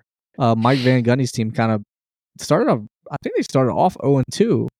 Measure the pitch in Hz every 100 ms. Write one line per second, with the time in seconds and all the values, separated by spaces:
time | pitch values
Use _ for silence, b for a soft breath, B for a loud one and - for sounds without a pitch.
0 | _ _ _ - 120 113 117 135 123 127
1 | 117 127 123 - 110 110 113 107 - _
2 | _ _ _ - - 160 294 135 104 _
3 | - 143 - 453 - 135 127 104 180 -
4 | 139 139 127 - 226 131 113 -